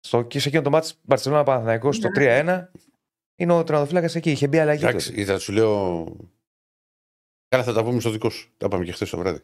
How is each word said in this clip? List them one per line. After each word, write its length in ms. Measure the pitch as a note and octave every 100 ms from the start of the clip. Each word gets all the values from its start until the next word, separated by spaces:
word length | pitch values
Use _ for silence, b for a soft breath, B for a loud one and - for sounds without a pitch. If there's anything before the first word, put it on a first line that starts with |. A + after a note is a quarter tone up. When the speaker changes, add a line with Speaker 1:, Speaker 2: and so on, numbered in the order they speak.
Speaker 1:
στο, 220 | - A#2+
και 180 | A#2+ C#3+
σε 80 | C#3
εκείνο 140 | D3+
το 80 | C#3+
μάτς 280 | D3+ D#3+ -
Μπαρσελόνα 400 | - - - D3+
Παναθηναϊκός, 540 | C#3+ B2+ A2+ A2+ B2+ C#3+
στο 120 | D#3+
Speaker 2:
Ναι. 60 |
Speaker 1:
τρία 180 | B2+ C#3
ένα, 360 | A#2+ D#3+ F#3 F3+ - _ _ _ _ _
είναι 180 | _ F3
ο 120 | E3+
τερματοφύλακας 500 | E3 D#3 C#3+ F3+ E3
εκεί, 160 | E3 E3
είχε 180 | C#3+ C#3
μπει 100 | D#3
αλλαγή 260 | D#3 D3+
Speaker 3:
Εντάξει, 240 | C3 A2 -
Speaker 1:
τότε. 120 | F2+
Speaker 3:
είδα, 180 | G2+ G2
σου 140 | -
λέω, 520 | G2+ A2+ G#2 F#2+ E2+ E2 - - _ _ _ _ _ _ _ _ _ _ _ _
καλά, 160 | B2+
θα 80 | A#2+
τα 120 | A2
πούμε 160 | A2 B2
στο 100 | A2+
δικό 200 | A2 A2+
σου. 220 | - - _
Τα 100 | G2
είπαμε 180 | G2
και 80 | F2
χθες 180 | F2 F#2+
το 80 | E2+
βράδυ. 220 | F2+ D2+